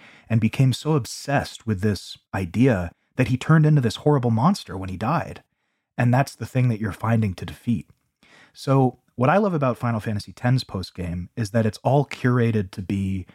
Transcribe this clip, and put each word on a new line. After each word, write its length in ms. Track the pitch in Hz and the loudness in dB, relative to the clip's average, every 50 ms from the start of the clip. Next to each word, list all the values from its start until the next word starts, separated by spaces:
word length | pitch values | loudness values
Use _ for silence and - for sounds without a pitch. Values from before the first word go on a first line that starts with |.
| - - - - _ - | -20 -20 -20 -20 _ -2
and 100 | 113 113 | 0 2
became 320 | 107 113 - - 135 131 | 2 2 2 2 2 2
so 220 | 117 - - 151 160 | 2 0 -2 0 0
obsessed 720 | 139 107 - - - - 143 139 143 - - - - _ | 0 -2 -4 -10 -10 -6 -2 -2 0 -2 -2 -10 -10 _
with 140 | 110 107 92 | -4 -4 0
this 360 | 101 107 101 - - - - - _ _ - | 0 0 0 -2 -6 -14 -20 -20 _ _ -6
idea 580 | 101 95 85 - 104 127 135 110 90 87 85 - _ _ _ _ | -6 -4 -2 0 2 4 4 4 2 -2 -6 -10 _ _ _ _
that 120 | - 123 104 | -2 0 0
he 80 | 127 | 0
turned 280 | - - - 160 165 151 | -2 2 4 4 6 6
into 160 | 151 151 147 | 6 4 4
this 160 | 120 107 - | 2 0 -2
horrible 340 | - - 151 147 135 123 120 | 0 0 2 2 2 2 0
monster 460 | 113 110 127 185 202 - - - 87 | 0 2 2 2 2 0 -6 -10 -10
when 120 | 98 95 95 | -10 -8 -8
he 80 | 95 | -8
died. 460 | 87 - 240 190 151 - - - - - _ _ _ _ _ _ _ _ _ _ | -6 -4 -2 -2 -4 -4 -8 -12 -16 -20 _ _ _ _ _ _ _ _ _ _
And 160 | - 120 123 123 | 0 2 4 4
that's 220 | 131 139 - - | 4 2 0 -4
the 100 | - 113 | -10 -12
thing 240 | - - 127 123 123 | -4 -2 0 2 2
that 100 | 113 101 | 0 -2
you're 120 | 110 98 85 | -4 -6 -6
finding 400 | - - 110 117 113 110 98 87 | -4 0 0 2 2 2 0 -2
to 120 | - 98 | -6 -10
defeat. 440 | 82 78 - - 123 113 76 - _ _ _ _ _ _ _ _ _ - - - _ _ | -12 -14 -8 -4 -2 -2 -2 -4 _ _ _ _ _ _ _ _ _ -20 -20 -20 _ _
So 460 | - - 143 135 139 131 123 - _ _ _ _ | -8 0 2 4 4 4 2 0 _ _ _ _
what 140 | - 123 143 | 0 2 4
I 80 | 175 | 4
love 160 | 202 220 196 170 | 4 2 2 0
about 240 | 147 139 127 113 | 0 0 -2 -2
Final 220 | - 123 120 117 107 | -2 -2 -2 -2 -2
Fantasy 340 | - 113 104 101 - 98 - - | -4 -4 -6 -6 -8 -12 -10 -2
X's 220 | - 123 131 127 - | 0 2 2 2 0
postgame 640 | - - 95 87 - - - 87 85 85 90 90 - _ | -4 -8 -8 -8 -8 -8 -8 -8 -6 -6 -8 -10 -10 _
is 140 | 120 113 101 | -6 -6 -2
that 140 | - 117 110 | 0 0 0
it's 140 | 107 - - | 0 -2 -4
all 260 | - 123 131 147 139 | -2 0 2 2 0
curated 640 | - - - - 123 123 123 117 117 110 107 95 92 | -2 -4 -2 0 0 2 2 2 2 0 -2 -4 -4
to 100 | - 107 | -8 -10
be, 440 | 92 - 101 98 98 95 98 92 90 - | -6 -4 -4 -2 -2 -2 -4 -6 -8 -12